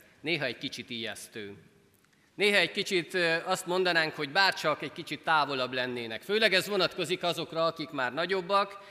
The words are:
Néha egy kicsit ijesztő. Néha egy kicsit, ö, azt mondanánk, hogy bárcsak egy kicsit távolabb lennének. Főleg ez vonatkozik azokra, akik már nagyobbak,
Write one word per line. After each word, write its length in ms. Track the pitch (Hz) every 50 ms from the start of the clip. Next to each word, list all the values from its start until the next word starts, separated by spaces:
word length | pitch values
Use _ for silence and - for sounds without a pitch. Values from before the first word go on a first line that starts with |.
| - - _ _
Néha 240 | - 151 170 151 143
egy 140 | 127 117 -
kicsit 320 | - 127 - - 117 -
ijesztő. 640 | 123 113 113 107 101 - - - - 117 104 101 101 87 - - _ _ _ _ _ _ _ _ _ _ _ _ _
Néha 220 | - 190 208 202
egy 140 | 196 170 160
kicsit, 440 | - 208 190 - 196 175 160 - -
ö, 200 | 185 175 165 165 165 170
azt 220 | 175 185 180 -
mondanánk, 480 | 170 180 185 185 180 170 165 160 156 151
hogy 160 | - 151 139
bárcsak 520 | 143 196 196 190 - - - 156 147 -
egy 100 | - 147
kicsit 320 | - - 160 - 156 135 -
távolabb 480 | 175 165 156 143 139 143 131 127 127
lennének. 500 | 127 127 123 127 123 123 117 113 110 107
Főleg 320 | - - 202 220 220 208 175
ez 140 | 185 - 190
vonatkozik 540 | 208 196 175 147 - 185 175 147 180 -
azokra, 440 | - 175 160 170 165 170 160 160 165
akik 240 | 165 160 - 151 -
már 220 | - 143 127 123
nagyobbak, 640 | 120 151 175 175 196 190 180 175 202 196 202 196 - - - -